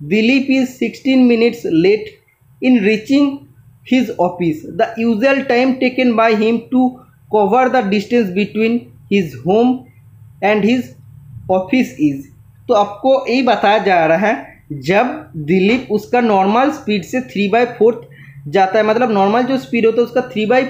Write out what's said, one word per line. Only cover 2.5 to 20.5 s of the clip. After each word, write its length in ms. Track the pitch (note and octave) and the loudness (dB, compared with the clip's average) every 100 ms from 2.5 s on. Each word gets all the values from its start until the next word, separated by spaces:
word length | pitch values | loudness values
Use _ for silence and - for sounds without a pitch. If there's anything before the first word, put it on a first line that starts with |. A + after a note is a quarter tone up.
| _ | _
in 160 | B3+ B3 | 0 2
reaching 460 | G3 G#3+ - C#4 C#4+ C#4 - _ - _ | 2 0 0 0 0 -2 -14 _ -20 _
his 260 | - B3+ G#3+ - | -2 0 0 -2
office। 460 | F3 - E3+ D3+ - | -4 -2 -4 -4 -8
The 160 | E3+ A3 - | -4 -4 -2
usual 460 | A#3 G#3 C4+ C4+ C4+ | -2 0 0 0 0
time 320 | A#3+ C4 C4 | 0 0 0
taken 360 | B3+ B3+ B3+ A3+ | -2 0 0 2
by 180 | A3+ G#3+ | 2 2
him 240 | A3 A#3 - | 0 -2 -2
to 140 | B3+ B3+ - - _ _ | 0 0 -2 -16 _ _
cover 380 | G#3+ G3 A#3+ B3+ | 0 2 2 2
the 120 | B3+ | 0
distance 460 | G3 G#3 G3 A#3+ G3+ | 0 -2 0 0 0
between 460 | F3 G#3 G#3+ A3 A#3 - - - | -2 -4 -2 -2 -2 -6 -18 -2
his 260 | G3 D#3+ B2 | -2 -2 -6
home 280 | D#3+ G#3 B3 B3+ - - - - - - | -2 2 2 0 -8 -20 -20 -20 -20 -6
and 220 | G3 G#3+ | -2 0
his 280 | G3+ B3+ - - - - - - - | 0 0 -4 -16 -20 -20 -20 -18 -4
office 400 | F#3 F#3 B3+ - - | -4 0 -2 -2 -2
is। 200 | D3 C#3 - - - - - | -2 -2 -10 -20 -20 -18 -2
तो 60 | |
आपको 500 | A3 G3+ - B3+ C4+ - | 0 0 -2 0 0 0
यही 140 | B3 | 0
बताया 360 | B3 G#3+ G3+ G#3+ | 0 2 2 2
जा 240 | F#3+ F3+ D#3+ | 2 2 2
रहा 200 | E3 G#3+ | 2 0
है, 200 | C4+ - - _ | -2 -8 -20 _
जब 340 | C#3+ C3 G3 B3+ D4+ - D#3+ | -10 -2 0 0 -4 -12 -12
दिलीप 520 | D3 F#3 F#3 B3 - | -2 2 2 0 -2
उसका 280 | G#3+ - B3 | -6 -2 0
normal 500 | A#3 G3 G3 A3+ C#4 | 2 2 2 2 0
speed 340 | D4+ - G#3 | -2 -4 -4
से 160 | - B3+ | -4 -6
थ्री 260 | B3 - G3+ | -6 -4 0
बाई 160 | A3+ A#3+ | 0 0
फ़ोर्थ 340 | - A3 A#3 - - - - D3 | 2 2 2 -8 -20 -20 -18 -4
जाता 300 | F3 F#3+ A3 | 0 2 2
है, 60 | G#3+ | 0
मतलब 240 | A3 B3 | 0 0
normal 320 | G3+ G3 A3+ | 2 2 2
जो 160 | B3 C4 | 0 -2
speed 280 | - A#3 A3+ | -2 0 2
होता 140 | A3+ | 2
है 60 | A#3+ | 0
उसका 140 | B3+ | -2
थ्री 240 | - G#3 | -4 -4
बाई 180 | G#3+ | 0